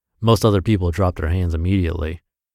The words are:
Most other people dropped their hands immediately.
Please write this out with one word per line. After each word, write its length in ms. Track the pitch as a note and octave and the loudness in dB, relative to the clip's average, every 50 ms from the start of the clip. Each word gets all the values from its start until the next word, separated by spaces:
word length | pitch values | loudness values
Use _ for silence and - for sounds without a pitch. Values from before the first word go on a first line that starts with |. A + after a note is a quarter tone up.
| _ _ _ - A2+ | _ _ _ -4 2
Most 220 | A2+ A#2 G#2 - | 2 4 4 4
other 160 | A2 G2+ F#2+ | 2 2 2
people 300 | F2+ A2+ G#2+ F#2 F2+ E2+ | 2 2 0 0 0 -2
dropped 280 | D#2+ - F#2+ F2+ - - | -2 0 0 -2 -2 -2
their 120 | E2 D#2 | -4 -2
hands 240 | F2 F#2 F2+ E2+ E2 | -2 0 -2 -2 -2
immediately. 680 | D#2+ E2+ F#2 G2+ G2 F2 D#2+ E2 E2 D#2+ D#2 E2+ - _ _ _ _ _ _ _ | -2 -2 0 0 0 0 0 -2 -4 -6 -8 -8 -10 _ _ _ _ _ _ _